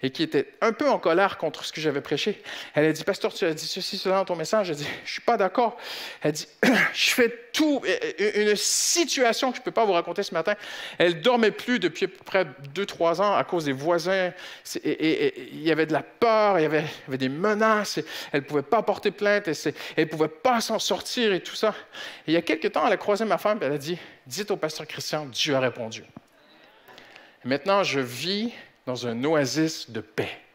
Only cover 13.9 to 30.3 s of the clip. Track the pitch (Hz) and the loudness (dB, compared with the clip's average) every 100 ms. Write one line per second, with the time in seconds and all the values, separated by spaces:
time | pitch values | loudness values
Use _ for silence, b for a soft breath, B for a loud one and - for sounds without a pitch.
13.9 | 175 160 190 180 175 B B - - - | 0 2 0 -2 -4 B B -10 -6 -4
14.9 | - 156 156 143 - 127 143 151 156 160 | 0 0 2 0 -2 -14 -6 0 2 2
15.9 | 151 127 - 240 220 208 190 156 151 151 | 0 -4 0 4 4 4 4 2 2 -2
16.9 | - - 131 131 143 202 208 220 214 202 | -8 -8 -2 -2 0 0 2 4 2 0
17.9 | - 151 B B 147 143 147 139 233 208 | -4 -6 B B -4 0 -2 2 2 2
18.9 | 190 208 190 202 208 196 147 160 - B | 0 0 0 2 2 0 -2 -4 -6 B
19.9 | B 160 160 160 - 254 233 - 220 - | B -2 2 -2 2 2 2 0 -2 -2
20.9 | 185 - - 226 185 - - 220 196 - | -2 -4 0 2 0 -2 -2 -2 -2 -12
21.9 | B B B - 160 165 - 202 - 277 | B B B 0 0 2 -2 0 2 2
22.9 | 190 - 202 220 175 208 214 143 147 139 | 2 2 0 2 2 2 0 0 -2 -4
23.9 | 175 B B - 127 - - - - 156 | -8 B B -12 -10 -4 -2 -4 -6 -12
24.9 | - - 151 147 117 156 135 127 117 113 | -10 -6 -6 -6 -4 0 2 2 -2 -10
25.9 | 110 - - _ B B B B B B | -10 -16 -20 _ B B B B B B
26.9 | B B B B B 123 139 190 196 170 | B B B B B -4 -2 2 2 2
27.9 | 135 127 120 160 202 233 B B B - | 0 -2 -4 -4 -2 -4 B B B -8
28.9 | 123 120 117 139 160 135 131 160 156 - | -6 -4 -2 2 2 2 0 0 -2 -10
29.9 | 113 104 - 101 | -12 -10 -6 -6